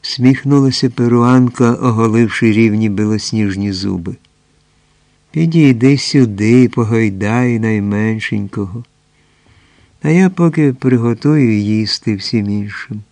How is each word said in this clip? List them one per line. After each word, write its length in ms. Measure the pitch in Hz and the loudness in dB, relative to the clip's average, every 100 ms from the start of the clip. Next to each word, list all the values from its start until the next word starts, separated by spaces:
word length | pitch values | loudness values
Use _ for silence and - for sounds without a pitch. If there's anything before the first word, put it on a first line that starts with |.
всміхнулася 880 | - - 123 131 135 143 135 127 131 | -12 0 2 2 2 2 2 0 -4
перуанка, 840 | 120 120 120 120 127 123 - 120 | 0 0 2 4 4 2 2 0
оголивши 760 | 120 127 110 113 113 113 - 113 | 2 -2 0 0 2 0 0 0
рівні 380 | 107 113 107 110 | 2 2 2 -2
білосніжні 840 | 98 107 107 - 110 101 95 101 | -2 -2 -2 -4 -2 -2 -2 -6
зуби. 440 | 95 98 92 87 - _ _ _ _ _ _ _ _ _ _ _ | -4 -6 -6 -8 -14 _ _ _ _ _ _ _ _ _ _ _
«Підійди 680 | 156 165 165 143 120 131 139 | -2 0 4 4 4 2 2
сюди, 720 | - 143 120 101 107 123 120 | 0 2 2 0 2 4 4
погойдай 880 | - 110 113 110 95 104 117 123 117 | 0 -2 0 -2 -2 -4 -2 -2 -2
найменшенького. 1200 | 110 107 101 101 110 110 - 107 98 - 98 110 120 _ _ _ _ _ _ _ _ _ _ _ | -2 -2 -2 -2 -2 -4 -6 -6 -6 -8 -10 -10 -16 _ _ _ _ _ _ _ _ _ _ _
А 80 | 147 | 0
я 200 | 170 185 | 2 2
поки 440 | 180 170 160 147 | 2 0 2 -2
приготую 880 | 127 131 123 117 113 147 151 123 107 | 0 0 0 0 -2 0 2 2 0
їсти 560 | 104 110 107 - - 104 | 0 -2 -2 -6 -4 -6
всім 340 | - 117 101 | -4 -4 -2
іншим». 520 | 104 101 - - 107 104 | -4 -6 -12 -14 -14 -16